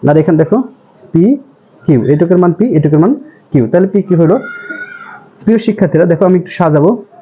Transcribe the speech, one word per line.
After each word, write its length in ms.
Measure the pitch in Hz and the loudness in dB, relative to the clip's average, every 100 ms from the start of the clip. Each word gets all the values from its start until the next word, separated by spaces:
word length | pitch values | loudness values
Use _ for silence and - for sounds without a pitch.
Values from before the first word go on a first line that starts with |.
আর 140 | - 151 | 2 0
এখানে 200 | 156 160 | 2 0
দেখো, 200 | 156 220 262 - _ _ - | 0 -2 -4 -12 _ _ -4
পি 140 | 160 185 277 - _ _ _ | 0 2 0 -4 _ _ _
কিউ, 160 | - 139 113 | -2 0 2
এটুকের 320 | 147 170 180 | 0 2 2
মান 140 | 180 | 2
পি, 120 | 165 240 170 | 0 0 0
এটুকের 240 | 147 147 | 0 2
মান 120 | 175 294 - - _ | 2 0 -8 -20 _
কিউ। 140 | 147 113 | -2 0
তাহলে 200 | 175 190 | 0 0
পি 120 | 202 | -2
কিউ 160 | 190 175 | 0 0
হলো। 160 | 165 226 - - - - - - - - - _ | 2 0 -4 -16 -14 -14 -14 -18 -20 -20 -20 _
প্রিয় 200 | - 220 | -2 0
শিক্ষার্থীরা, 460 | - 214 185 156 170 | -2 -2 -2 0 0
দেখো 180 | 165 185 | 2 2
আমি 120 | 180 | 0
একটু 120 | 175 | -2
সাজাবো 400 | - 170 151 156 240 - - | -4 0 2 0 0 -8 -20